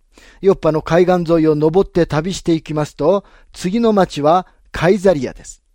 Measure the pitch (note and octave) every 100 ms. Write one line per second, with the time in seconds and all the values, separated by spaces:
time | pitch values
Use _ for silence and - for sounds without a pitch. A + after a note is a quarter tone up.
0 | _ _ - - F#3+ F#3 D#3+ D#3 - E3
1 | F3+ F3+ D#3+ E3 D#3 D3+ D#3 F3+ F#3+ F3+
2 | D#3+ D3+ F3 F3 - D#3+ - D3+ D3 -
3 | D3 G3 - _ _ - F3+ A#3 A3+ G3+
4 | F3 D3+ D3 F3+ - _ _ - D#3+ G3+
5 | F#3+ D3+ A#2+ - - - _